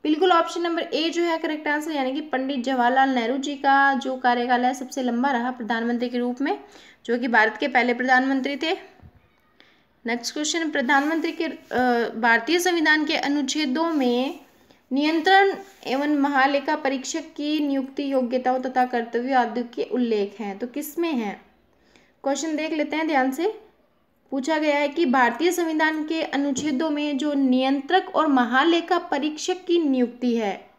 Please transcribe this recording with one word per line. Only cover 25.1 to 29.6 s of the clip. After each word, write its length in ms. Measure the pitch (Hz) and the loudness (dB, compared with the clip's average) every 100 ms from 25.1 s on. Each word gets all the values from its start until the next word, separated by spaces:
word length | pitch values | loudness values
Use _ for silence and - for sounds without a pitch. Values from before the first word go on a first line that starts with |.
| 262 240 233 339 | 4 4 2 0
संविधान 520 | 349 330 311 320 311 | 0 -2 0 0 0
के 180 | 302 320 | -4 -4
अनुच्छेदों 680 | 311 277 285 269 294 254 320 | -2 -2 -2 -2 -2 -2 -2
में 280 | 294 294 285 | -2 -2 -2
जो 160 | 302 | -2
नियंत्रक 840 | 285 269 254 262 277 269 370 370 - | 0 2 2 2 0 2 0 2 0
और 100 | 311 | 2
महालेखा 720 | 269 240 247 311 339 339 349 | 4 4 2 4 2 2 -2
परीक्षक 680 | 349 285 302 302 - 359 | 0 -4 -4 -6 -6 -6